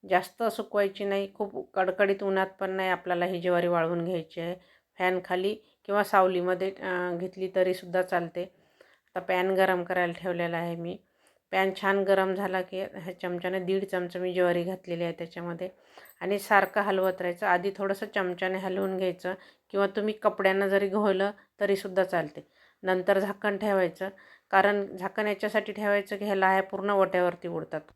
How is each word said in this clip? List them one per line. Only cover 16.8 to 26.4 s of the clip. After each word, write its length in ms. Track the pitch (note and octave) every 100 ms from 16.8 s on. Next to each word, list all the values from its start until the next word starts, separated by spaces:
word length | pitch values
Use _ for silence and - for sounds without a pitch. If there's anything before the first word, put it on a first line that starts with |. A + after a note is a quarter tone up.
हलवत 400 | G3+ F#3+ F#3 F#3
राहायचं. 260 | F3+ F3 G#3
आधी 240 | F3+ F#3 G3
थोडंसं 280 | G3 G3 G#3 G#3
चमच्याने 420 | F#3 F3 F#3 F#3+
हलवून 400 | F#3+ F#3 G3 F#3+
घ्यायचं 360 | F#3 F3+ F3+ F#3+ - _ _
किंवा 160 | G3 G3+
तुम्ही 260 | G3 G#3
कपड्यांना 540 | G#3+ G#3+ G#3 F#3+ F#3+ G3
जरी 220 | G3 G3+
घोळलं 420 | G3 G#3 F#3+ G3 G#3 _ _
तरीसुद्धा 440 | G3+ G3 G3 F#3
चालते. 440 | F#3 F3 D3+ - - _ _ _
नंतर 360 | F#3 F#3 F#3 G3
झाकण 380 | G3 G3+ G#3 G3+
ठेवायचं, 520 | G#3 G3 F3+ E3+ F#3+ - - - _
कारण 460 | G3 G3 G#3 G3 F#3
झाकण 300 | F#3+ G#3 G#3
याच्यासाठी 440 | G3+ G#3+ A3 G#3
ठेवायचं 460 | G#3 G#3 G3+ G3+ G3+
की 80 | G#3
ह्या 100 |
लाह्या 280 | G3